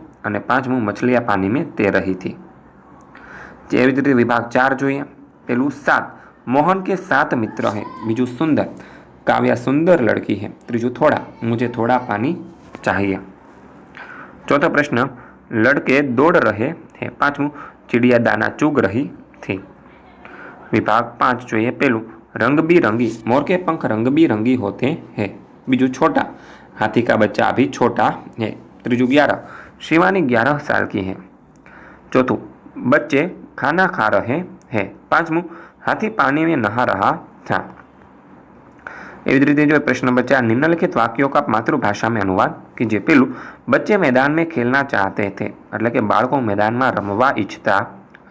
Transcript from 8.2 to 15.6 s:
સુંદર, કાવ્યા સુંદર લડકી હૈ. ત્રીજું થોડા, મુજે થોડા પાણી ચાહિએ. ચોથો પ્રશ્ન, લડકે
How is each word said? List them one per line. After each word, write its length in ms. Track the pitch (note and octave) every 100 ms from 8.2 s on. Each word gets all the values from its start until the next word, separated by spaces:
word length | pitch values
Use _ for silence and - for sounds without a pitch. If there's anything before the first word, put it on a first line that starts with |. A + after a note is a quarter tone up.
| B2
સુંદર, 380 | - D#3+ A#2+ F#2 - - - - -
કાવ્યા 320 | - A#2+ B2 A#2+
સુંદર 460 | C3 C#3+ E3+ E3
લડકી 340 | G#2+ G2+ F#2+ A2
હૈ. 140 | G2 - -
ત્રીજું 280 | A#2 B2
થોડા, 260 | B2 D3+ G#2+ - -
મુજે 240 | A#2 A#2 A#2+
થોડા 300 | A#2+ A#2 B2
પાણી 380 | A#2+ G#2 C3+ F3+ - - - -
ચાહિએ. 360 | A#2 F#2+ G2 G2 - - - - - - - - - - - - -
ચોથો 220 | C#3 D#3+
પ્રશ્ન, 380 | C#3+ D3 A#2+ C3 - - - -
લડકે 500 | A#2